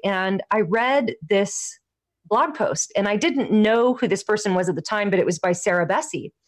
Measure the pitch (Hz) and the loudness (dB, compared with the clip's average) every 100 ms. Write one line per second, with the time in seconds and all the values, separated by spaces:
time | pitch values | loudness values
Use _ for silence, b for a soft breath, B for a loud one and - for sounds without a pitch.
0 | 196 190 190 190 - 214 180 220 247 277 | -2 -2 -2 -2 0 0 2 0 2 2
1 | 226 - 156 196 202 - - - _ _ | 0 -6 0 0 0 -4 -10 -14 _ _
2 | _ _ - 220 320 294 214 160 - - | _ _ -2 0 0 0 -4 -2 -4 -2
3 | 202 208 330 277 - 214 214 233 247 247 | 0 0 0 0 2 4 4 4 2 2
4 | 226 190 - 214 208 180 180 165 - 214 | -2 -2 0 -2 0 0 0 -4 -4 -2
5 | 202 185 160 175 185 175 208 180 165 214 | 0 2 0 0 -2 0 0 0 2 -2
6 | - 147 147 _ | -2 -10 -10 _